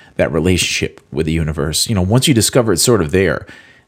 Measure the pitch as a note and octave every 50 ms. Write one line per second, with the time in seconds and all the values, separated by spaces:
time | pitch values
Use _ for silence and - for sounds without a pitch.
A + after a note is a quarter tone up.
0 | - - _ - F2 A#1+ C#2 D#2+ D#2 F2+ F#2 E2 - - - - - - - -
1 | - _ - C#2 D#2+ D#2 D#2+ E2 D#2+ D2 D2+ - C#2+ D#2+ D#2 - - - A2+ F#2
2 | F2+ F#2+ A2+ B2+ - E3 B2+ A2 G2+ - - C3+ A#2 A2+ F2+ D#2 - B2+ A#2+ G2+
3 | E2 D2 E2+ F#2 G2 E2+ B1+ - - - - - - - - _ _